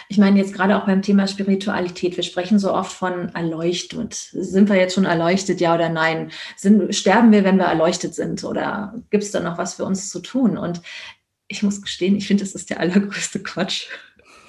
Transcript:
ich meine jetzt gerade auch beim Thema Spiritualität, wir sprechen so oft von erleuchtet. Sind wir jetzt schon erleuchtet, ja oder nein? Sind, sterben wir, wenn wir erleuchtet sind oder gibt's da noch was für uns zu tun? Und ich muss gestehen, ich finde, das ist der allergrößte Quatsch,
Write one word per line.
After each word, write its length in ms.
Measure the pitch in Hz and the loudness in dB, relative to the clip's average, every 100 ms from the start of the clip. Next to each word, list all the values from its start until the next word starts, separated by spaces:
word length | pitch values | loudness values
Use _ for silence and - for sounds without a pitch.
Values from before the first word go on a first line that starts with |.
| - | -2
ich 80 | 202 | 4
meine 200 | 196 196 | 6 6
jetzt 140 | 196 | 2
gerade 240 | - 190 196 | 0 0 2
auch 80 | |
beim 160 | 196 190 | 2 0
Thema 260 | 196 196 196 | 2 2 2
Spiritualität, 880 | - 196 190 - - 180 - 175 175 | -2 0 0 0 -4 -4 -4 -4 -4
wir 40 | |
sprechen 340 | 175 - 180 208 | -4 -4 0 0
so 160 | 190 | 2
oft 180 | - 196 | -2 -4
von 380 | - 185 180 175 | -6 -4 -4 -6
erleuchtet. 800 | - 165 160 170 175 - - 202 | -4 -4 -2 -2 -4 -6 -8 -8
Sind 540 | - - - 180 190 202 | -10 -10 -8 -2 4 6
wir 80 | 190 | 6
jetzt 180 | 185 | 2
schon 120 | 196 185 | 2 0
erleuchtet, 560 | 165 165 196 - 175 | 2 2 0 0 0
ja 120 | 170 | 2
oder 140 | 170 165 | 2 2
nein? 420 | 160 160 165 160 - - - | 0 0 -2 -6 -12 -16 -2
Sind, 380 | 196 214 170 | 4 4 4
sterben 380 | 208 196 208 233 | 0 4 6 8
wir, 120 | 208 | 6
wenn 120 | 190 185 | 6 4
wir 80 | 170 | 2
erleuchtet 480 | 165 165 180 - | 2 2 0 -6
sind 300 | - 165 165 | -6 -6 -6
oder 500 | - - - 208 202 - - | -6 -4 -4 -6 -8 -12 -4
gibt's 220 | 202 202 | -4 -2
da 100 | - | -4
noch 160 | 170 170 | -4 -6
was 160 | 185 | -8
für 120 | - - | -6 -6
uns 240 | 190 - | -4 -6
zu 100 | 170 | -12
tun? 380 | - 254 233 160 | -6 0 0 0
Und 240 | 165 175 - - - - _ _ _ | -4 -8 -12 -18 -18 -20 _ _ _
ich 140 | 202 | -4
muss 180 | 202 202 | -2 -2
gestehen, 340 | - - 180 202 | -8 -4 0 0
ich 100 | - | 2
finde, 180 | 202 | -2
das 100 | 196 | -2
ist 140 | - - | -10 -10
der 120 | - | -4
allergrößte 640 | 170 190 202 185 - 196 | 0 0 0 -6 -8 -8
Quatsch, 440 | - - 185 - - - - _ _ - | -10 -6 -6 -6 -10 -16 -20 _ _ -20